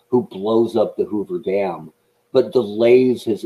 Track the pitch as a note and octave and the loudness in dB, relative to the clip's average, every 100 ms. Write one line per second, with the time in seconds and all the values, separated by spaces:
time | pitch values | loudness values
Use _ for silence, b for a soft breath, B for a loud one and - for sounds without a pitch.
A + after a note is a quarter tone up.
0 | b B2 F#2+ F#2+ G2+ A2+ A#2 A2+ G2+ - | b -2 -2 -6 -2 2 2 0 -2 -2
1 | - G#2+ F#2+ F2 G2 G2 G2 D#2+ D#2+ _ | -4 -4 -6 -6 -2 -2 -2 -6 -14 _
2 | _ _ _ C3 C3 C3 G#2 G#2+ A#2 B2 | _ _ _ 0 0 0 -2 0 4 6
3 | B2+ A#2+ - G2+ | 4 0 -2 -6